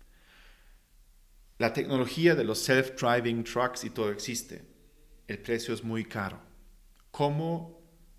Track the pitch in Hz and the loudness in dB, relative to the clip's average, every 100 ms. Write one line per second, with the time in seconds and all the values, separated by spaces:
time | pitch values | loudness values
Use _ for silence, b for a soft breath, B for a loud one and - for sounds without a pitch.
0 | b b b b b b b b b - | b b b b b b b b b -20
1 | - - - - - - 117 139 - 135 | -20 -20 -20 -20 -20 0 0 2 0 0
2 | 123 160 170 147 107 107 - 131 131 - | 0 4 6 6 2 0 4 4 4 0
3 | 123 120 117 117 113 120 123 - 113 117 | 2 2 2 -2 -2 0 0 -2 -8 -2
4 | 107 101 - 117 - - - - - - | -2 -2 -4 -6 -8 -14 -16 -20 -20 -20
5 | - - - 101 - 117 131 110 113 113 | -20 -20 -12 -10 -2 -2 -2 -6 -4 -4
6 | 107 110 98 - - - - - - - | -4 -4 -4 -6 -16 -20 -20 -20 -20 -20
7 | - - 143 147 165 170 165 - - - | -16 0 0 2 -2 -4 -6 -16 -20 -20
8 | - | -20